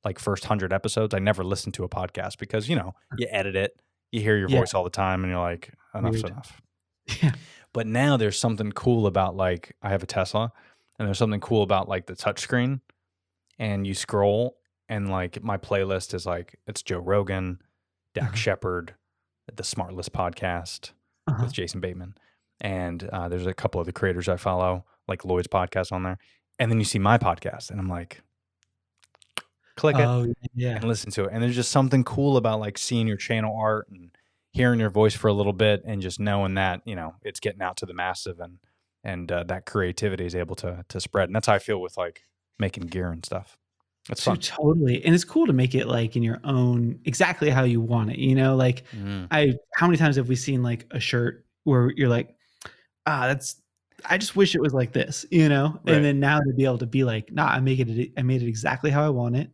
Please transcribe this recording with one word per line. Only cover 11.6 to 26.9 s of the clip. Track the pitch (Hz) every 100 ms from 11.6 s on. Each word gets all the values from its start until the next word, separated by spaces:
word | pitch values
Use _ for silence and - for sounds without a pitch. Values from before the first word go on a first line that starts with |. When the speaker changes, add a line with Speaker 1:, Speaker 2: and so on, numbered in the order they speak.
Speaker 1:
about, | 98 98 95
like, | 95 87
the |
touchscreen, | 92 - 101 - 123 123 135 _ _ _ _ _ _ _ _
and | 110 101 98
you |
scroll, | 95 - 107 101 104 120 - _ _ _
and, | 107 101
like, | 95 90 104
my | 104 98
playlist | - 101 95 95 -
is, | 90 92
like, | 87 87 _ -
it's | 104
Joe | - 90
Rogan, | 87 101 95 95 92 90 _ _ _ _ _
Dax | - 131
Speaker 2:
Uh-huh. | 98
Speaker 1:
Shepard, | 110 95 95 90 82 - _ _ _ _ -
the | 110
Smart | - - 92
List | 92 87
podcast | - 90 87 92 87 85 - - _ _ _ -
Speaker 2:
Uh-huh. | 113
Speaker 1:
with | 120
Jason | - 87 95
Bateman, | 92 90 92 101 _ _ _ _
and, | 101 95 87 85 90
uh, | 95 87
there's | 87 90
a |
couple | 92 - 95
of | 85
the |
creators | - 98 87 90
I | 90
follow, | - 90 92 90 - _ -
like | 92
Lloyd's | 92 90 87
podcast | 98 90 - -
on | 92
there, | 92 92 _ _ _ _
and | 120
then | 113
you |
see | 101